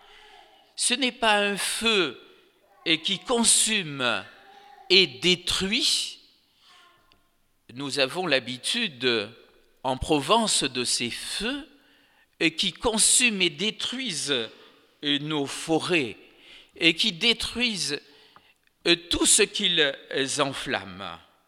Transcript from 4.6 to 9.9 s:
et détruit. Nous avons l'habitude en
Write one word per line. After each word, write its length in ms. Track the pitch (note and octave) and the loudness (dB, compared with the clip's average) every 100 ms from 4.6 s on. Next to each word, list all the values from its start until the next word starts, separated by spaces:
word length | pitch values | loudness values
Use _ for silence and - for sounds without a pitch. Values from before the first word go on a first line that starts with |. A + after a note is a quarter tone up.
| - - - | -20 -20 4
et 160 | F#3 E3+ | 6 6
détruit. 1120 | - F3 F3 - - F#3+ A#3+ D4+ - - - _ _ _ _ _ - - _ _ _ _ _ _ _ _ | 2 2 2 0 -2 0 0 0 0 -4 -10 _ _ _ _ _ -20 -20 _ _ _ _ _ _ _ _
Nous 260 | A#2+ C#3 C3+ | -10 -6 -2
avons 260 | C3+ E3 F3+ | -2 -2 0
l'habitude 1040 | C3 A#2 B2 - A#3+ A3 B2 B2+ A#2 G#2 - - _ _ _ | 0 0 -8 -4 -2 -2 -2 0 0 -2 -12 -20 _ _ _
en 140 | C3 | -6